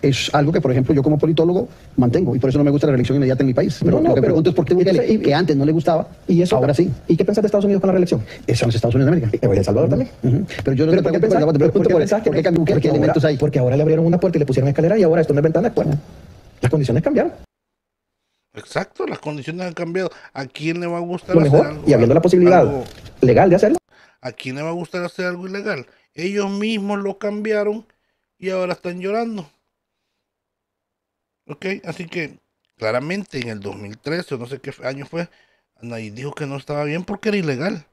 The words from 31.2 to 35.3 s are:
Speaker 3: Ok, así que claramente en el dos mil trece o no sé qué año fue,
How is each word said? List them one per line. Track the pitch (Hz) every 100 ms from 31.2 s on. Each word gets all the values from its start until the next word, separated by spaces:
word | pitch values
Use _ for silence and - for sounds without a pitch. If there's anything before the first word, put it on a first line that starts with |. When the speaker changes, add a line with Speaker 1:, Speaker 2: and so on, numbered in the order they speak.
| _ _ _
Speaker 3:
Ok, | 147 190 196
así | 170 156 170
que | 180 151 139 _ _ _ _
claramente | 110 120 143 190 202 147
en | 120
el | 107
dos | 101 95
mil | 101 110
trece | - 165 175 127
o |
no | 120
sé | 135
qué | 139 -
año | 123 139
fue, | 139 165 170